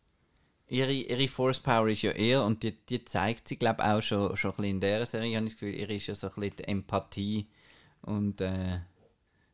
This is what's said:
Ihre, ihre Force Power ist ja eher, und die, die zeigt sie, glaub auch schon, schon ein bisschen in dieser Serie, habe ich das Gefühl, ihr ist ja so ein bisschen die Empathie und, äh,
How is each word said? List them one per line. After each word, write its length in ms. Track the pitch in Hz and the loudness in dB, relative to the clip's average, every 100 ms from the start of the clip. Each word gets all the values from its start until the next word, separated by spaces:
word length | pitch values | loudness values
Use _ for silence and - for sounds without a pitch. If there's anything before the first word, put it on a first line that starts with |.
| _ _ _ _ _ _ - | _ _ _ _ _ _ -4
Ihre, 200 | 127 131 | 0 0
ihre 340 | 135 - 123 135 | 0 0 0 0
Force 320 | - 131 123 | 2 2 2
Power 280 | - 117 110 | 4 4 4
ist 140 | 107 | 2
ja 80 | 101 | 0
eher, 320 | - 110 135 | 2 4 4
und 180 | 107 110 | 2 0
die, 120 | 113 | -4
die 300 | - - 123 | -6 -6 -6
zeigt 440 | - 92 101 117 - | -4 0 0 -2 -6
sie, 100 | - | -2
glaub 220 | 117 110 | 0 2
auch 240 | 104 107 | 2 2
schon, 340 | - 101 98 - | 2 2 0 0
schon 140 | 98 | -2
ein 40 | 101 | -2
bisschen 120 | 101 95 | -2 0
in 40 | |
dieser 240 | 98 107 120 | 2 0 -2
Serie, 280 | 113 117 110 | -2 -2 0
habe 120 | 110 | -2
ich 60 | |
das 60 | - | -4
Gefühl, 140 | 101 98 | -6 -6
ihr 140 | 101 | -4
ist 160 | 104 - | -6 -6
ja 80 | |
so 140 | 104 95 | -6 -6
ein 60 | - | -4
bisschen 200 | 101 - | -6 -6
die 60 | - | -4
Empathie 840 | 101 - 98 - - 101 107 101 _ - - _ _ | -4 -2 -4 -2 -6 -2 -2 -4 _ -20 -20 _ _
und, 360 | - 104 101 98 | -4 -2 -2 -2
äh, 400 | 92 95 92 90 87 _ _ _ _ _ _ | -2 -2 -2 -4 -8 _ _ _ _ _ _